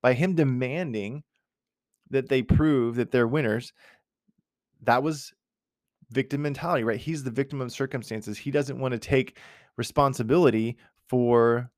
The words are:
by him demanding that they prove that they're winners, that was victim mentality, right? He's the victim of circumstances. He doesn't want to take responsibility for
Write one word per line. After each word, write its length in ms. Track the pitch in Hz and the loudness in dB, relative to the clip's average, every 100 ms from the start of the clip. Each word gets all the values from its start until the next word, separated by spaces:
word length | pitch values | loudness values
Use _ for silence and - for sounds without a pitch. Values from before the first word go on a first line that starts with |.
by 100 | 127 | 4
him 220 | 123 180 | 2 2
demanding 880 | 175 143 127 127 147 175 110 101 139 - _ _ _ _ _ _ _ _ | 2 2 0 -2 -4 -6 -6 -6 -10 -16 _ _ _ _ _ _ _ _
that 180 | 135 127 | -4 0
they 140 | 131 | 0
prove 540 | 120 143 156 139 117 120 | 2 4 4 2 0 -2
that 160 | 120 | 0
they're 160 | 127 117 | 2 2
winners, 440 | 143 123 107 123 _ _ _ _ _ _ _ _ _ _ _ | 2 0 -2 -4 _ _ _ _ _ _ _ _ _ _ _
that 220 | 123 120 | 0 2
was 280 | 143 151 - _ _ _ _ _ _ _ _ | 2 -4 -10 _ _ _ _ _ _ _ _
victim 320 | 120 135 143 | -4 -2 -2
mentality, 400 | 147 139 170 165 | -4 -4 -2 -2
right? 160 | 113 110 | 0 -2
He's 240 | - 160 | -4 -6
the 80 | 131 | -6
victim 300 | 113 139 139 | -4 -4 -4
of 100 | 123 | -8
circumstances. 680 | - 131 131 110 110 104 104 | -6 -6 -6 -8 -10 -8 -10
He 140 | - | -2
doesn't 300 | 143 135 123 | -2 -2 -4
want 120 | 131 | -4
to 60 | 120 | -4
take 400 | - 139 127 - - - _ - | 0 0 0 -8 -20 -20 _ -8
responsibility 1000 | 123 - 139 135 113 151 160 110 113 120 _ _ _ | -4 0 0 0 0 4 4 4 -2 -6 _ _ _
for 640 | 127 120 120 117 120 120 | 0 4 6 6 2 -2